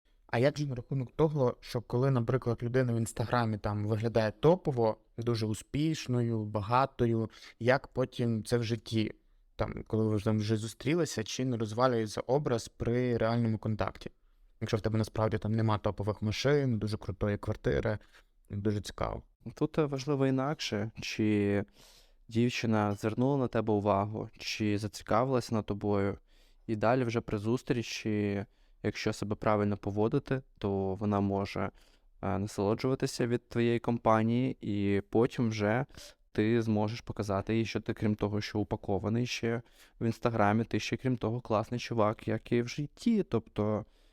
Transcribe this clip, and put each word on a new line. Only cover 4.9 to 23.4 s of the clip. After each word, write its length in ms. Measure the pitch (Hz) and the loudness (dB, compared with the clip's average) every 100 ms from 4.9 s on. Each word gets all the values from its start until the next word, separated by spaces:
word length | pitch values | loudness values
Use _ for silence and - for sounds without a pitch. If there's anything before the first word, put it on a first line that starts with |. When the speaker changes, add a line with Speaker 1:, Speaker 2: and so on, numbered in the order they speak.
| 107 _ - | 0 _ -6
Speaker 1:
дуже 280 | 117 113 110 | -2 0 -2
успішною, 1000 | 110 - 139 156 156 - 123 117 113 | -4 -6 -2 0 -2 -2 0 0 -2
багатою, 840 | 107 107 101 123 139 - 120 113 110 - - - | -2 -4 0 2 0 0 0 2 -2 -8 -20 -2
як 300 | 117 135 - | 2 2 0
потім 560 | - 127 - 117 113 | -4 -4 -2 -2 -2
це 140 | 98 120 | 0 -2
в 60 | |
житті? 500 | 110 117 - 113 107 - _ _ _ - | 0 -4 -2 -2 -2 -6 _ _ _ -6
Там, 280 | 107 - - | -6 -6 -4
коли 180 | 110 | 0
ви 140 | 110 107 | 2 0
ж 60 | |
там 140 | 110 107 | 0 0
вже 180 | 104 110 | 0 -2
зустрілися, 680 | 110 - 131 170 151 - | -2 -6 -2 0 0 -4
чи 200 | 110 - | -6 -4
не 120 | 131 117 | -2 -2
розвалюється 640 | 110 107 131 117 110 - | -2 2 2 4 0 -4
образ 480 | - 139 143 117 - | 0 0 2 -2 -2
при 480 | - 117 120 123 113 | -6 -2 0 2 2
реальному 420 | 113 120 113 107 | 2 2 2 0
контакті? 520 | 110 107 98 - - - _ _ - _ | -2 -2 -4 -6 -14 -18 _ _ -20 _
Якщо 160 | 110 110 | -2 0
в 40 | |
тебе 180 | 110 110 | 0 0
насправді 400 | 110 - 107 110 | 0 0 0 0
там 160 | 104 | 0
нема 240 | 113 110 104 | 0 2 2
топових 440 | 107 95 101 101 | 0 -2 -4 -2
машин, 560 | 107 101 139 147 135 110 | -2 0 2 2 2 0
дуже 180 | 104 104 | -2 -4
крутої 420 | - 98 104 101 | -6 -4 -2 -2
квартири, 600 | - 107 127 135 113 104 - - _ _ - | -4 -4 -2 0 0 -4 -8 -20 _ _ -10
дуже 300 | 101 104 104 | -4 -2 -2
цікаво. 420 | - - - 117 - _ - | -4 -6 -6 -6 -12 _ -16
Speaker 2:
Тут, 240 | - 151 - | -4 -2 0
е, 60 | |
важливо 420 | 147 139 131 139 135 | -2 -4 -2 0 2
інакше, 640 | 131 135 160 - 104 110 - | 0 -2 -4 -4 -4 -4 -8
чи 640 | - - 107 104 101 101 95 - - - - _ - | -8 -2 2 2 2 0 -2 -10 -20 -20 -20 _ -6
дівчина 680 | 113 123 - 117 110 104 | 0 0 0 0 2 2
звернула 440 | 98 110 110 131 | 0 -2 0 2
на 100 | 143 | 2